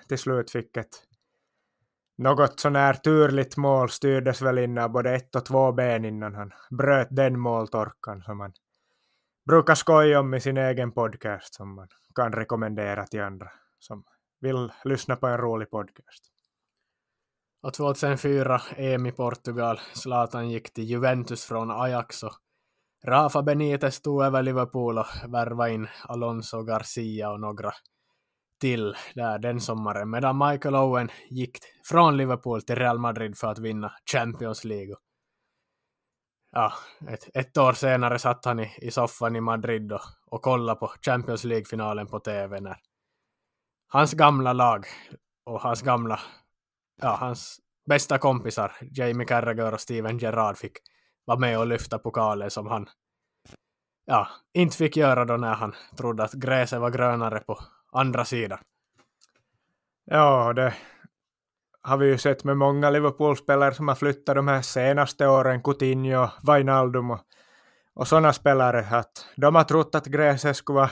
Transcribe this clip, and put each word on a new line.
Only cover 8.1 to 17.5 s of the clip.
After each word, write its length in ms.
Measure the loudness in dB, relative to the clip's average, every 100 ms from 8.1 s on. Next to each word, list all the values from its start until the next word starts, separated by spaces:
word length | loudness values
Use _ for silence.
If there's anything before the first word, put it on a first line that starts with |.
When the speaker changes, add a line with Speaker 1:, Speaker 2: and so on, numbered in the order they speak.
| -14
Speaker 1:
som 180 | -12 -12
han 140 | -12 -16 _ _ _ _ _ _ _ _ 4
brukar 300 | 4 6 4
skoja 440 | 6 6 8 6
om 140 | 4
i 80 | -2
sin 160 | -2 0
egen 340 | 0 -2 -4
podcast, 600 | -2 -2 -4 -8 -8 -12
som 220 | -18 -16 -16
man 120 | -20 _ _ -2
kan 180 | -2
rekommendera 720 | -2 -4 -4 -4 -4 -6 -6 -6
till 160 | -8
andra 300 | -8 -10 -18 -20 _ _
som 240 | -20 -20 -20 _ _ _
vill 280 | -6 -4 -6 -8
lyssna 320 | -4 -4 -4 -4
på 120 | -2
en 100 | -2
rolig 340 | -2 -4 -6
podcast. 520 | -8 -10 _ _ -20 _ _ _ _ _ _ _ _ _ _ _ _ _